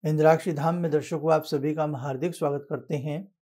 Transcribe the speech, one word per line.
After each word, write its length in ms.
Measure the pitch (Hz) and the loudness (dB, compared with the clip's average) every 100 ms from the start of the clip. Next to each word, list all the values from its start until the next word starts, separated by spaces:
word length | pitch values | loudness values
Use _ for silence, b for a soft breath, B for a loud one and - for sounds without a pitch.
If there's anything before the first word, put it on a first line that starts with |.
इंद्राक्षी 480 | 160 156 156 160 185 | 0 4 6 6 2
धाम 220 | 151 160 | -2 -2
में 160 | 175 170 | 0 0
दर्शकों, 420 | 147 131 160 151 | 0 0 -4 2
आप 100 | 160 | 2
सभी 320 | 151 147 143 | 2 -2 -2
का 100 | 156 | -2
हम 120 | 151 143 | -2 -2
हार्दिक 380 | 139 131 165 | -6 -4 -4
स्वागत 320 | 170 156 143 143 | -2 -2 -2 -6
करते 260 | 143 - 151 | -10 -6 -6
हैं। 360 | 139 147 196 _ | -4 -6 -10 _